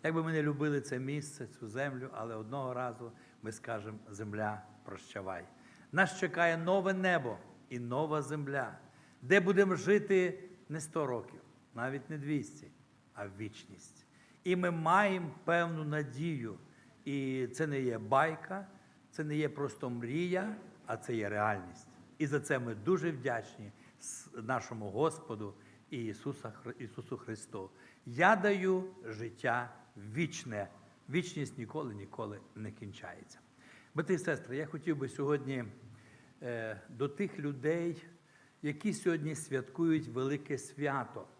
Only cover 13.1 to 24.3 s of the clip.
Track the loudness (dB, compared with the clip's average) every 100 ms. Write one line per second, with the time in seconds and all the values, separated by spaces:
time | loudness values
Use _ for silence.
13.1 | -10 -10 -8 -10 -10 -18 -20 -20 -20 -20
14.1 | -20 -20 -6 2 4 4 2 6 8 8
15.1 | 4 -2 -4 4 4 4 0 0 0 0
16.1 | -2 -2 -2 -4 -8 -16 -20 -20 -12 -4
17.1 | -2 0 0 -2 0 0 2 2 0 4
18.1 | 4 6 0 -6 -6 -8 -16 -20 -20 -14
19.1 | -6 0 2 2 0 -4 -2 -4 -4 -2
20.1 | 0 0 0 0 -6 -12 -18 -6 -6 -2
21.1 | -2 0 2 4 2 -4 -16 -20 -20 -20
22.1 | -2 0 2 2 0 0 -2 2 2 2
23.1 | 0 0 -2 -4 -14 -14 -14 -20 -14 -12
24.1 | -10 -12